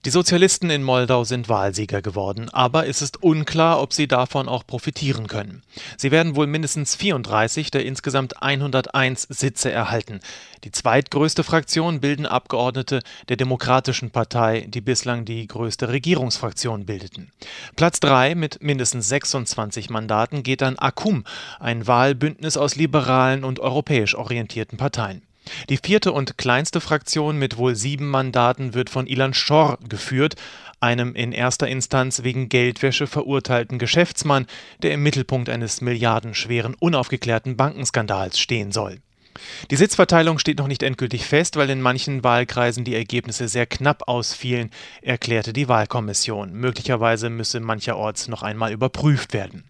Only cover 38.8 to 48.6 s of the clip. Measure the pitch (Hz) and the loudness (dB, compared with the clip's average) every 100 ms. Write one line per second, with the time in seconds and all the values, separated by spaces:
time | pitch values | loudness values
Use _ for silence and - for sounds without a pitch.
38.8 | 101 92 _ _ _ - - - - 135 | -4 -8 _ _ _ -20 -18 -16 -4 4
39.8 | 208 - 180 170 160 156 - 151 139 135 | 4 6 6 6 6 2 0 0 -2 -2
40.8 | 135 127 123 120 - 147 170 151 139 135 | -2 -2 -2 -4 2 2 2 0 0 2
41.8 | 127 127 - 135 123 120 123 - 120 117 | 2 0 -2 0 4 4 2 0 0 0
42.8 | 123 113 117 120 117 107 120 120 117 - | -2 -2 -2 -4 -4 -6 -4 -2 -2 0
43.8 | 139 151 - 123 113 - 127 123 113 - | 0 0 -2 -2 -2 -6 -2 -2 -4 -10
44.8 | - - - 123 - 113 110 113 135 117 | -20 -10 -4 -4 0 -2 -2 -4 2 2
45.8 | 107 123 104 98 - 104 98 98 127 120 | 2 -2 -2 -2 -2 -4 -8 -4 -4 -2
46.8 | - 123 113 113 117 113 107 120 113 110 | -2 2 2 2 -2 -4 -4 -4 -4 -4
47.8 | 120 113 107 104 - 113 104 107 | -4 -4 -4 -6 -8 -6 -6 -4